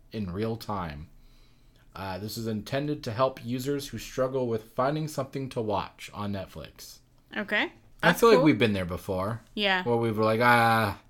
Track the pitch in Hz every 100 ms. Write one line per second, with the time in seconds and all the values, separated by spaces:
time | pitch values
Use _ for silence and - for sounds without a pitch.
0 | _ 113 98 90 113 113 - 101 85 73
1 | 82 - - - - _ _ _ _ -
2 | 95 92 104 107 113 107 104 139 147 147
3 | - 107 131 135 117 127 127 143 135 113
4 | - - 127 131 127 113 - - 131 156
5 | 156 151 131 143 135 127 110 98 - -
6 | - - 101 101 92 82 73 - - -
7 | _ _ _ - 202 214 320 - - -
8 | - 170 233 208 156 117 117 98 90 87
9 | - 92 95 113 - - 208 185 180 120
10 | 117 107 110 110 123 120 113 113 107 95
11 | -